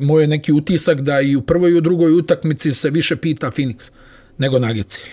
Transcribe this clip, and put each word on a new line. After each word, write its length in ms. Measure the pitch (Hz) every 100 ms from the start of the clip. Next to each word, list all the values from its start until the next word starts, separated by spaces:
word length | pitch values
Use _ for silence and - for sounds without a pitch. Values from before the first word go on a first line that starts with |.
moj 220 | 143 156
je 40 | 151
neki 240 | 151 151
utisak 480 | 147 151 175 - 143
da 200 | 139 139
i 160 | 139 139
u 60 |
prvoj 280 | - 170 175
i 40 |
u 60 | 170
drugoj 320 | 160 175 165
utakmici 640 | 170 165 - 156 147 156
se 160 | 127 147
više 260 | 156 - 147
pita 300 | 170 135 131
Phoenix 420 | - 135 110 - _ - - _ -
nego 200 | 135 131
Nuggetsi. 440 | 117 110 98 - -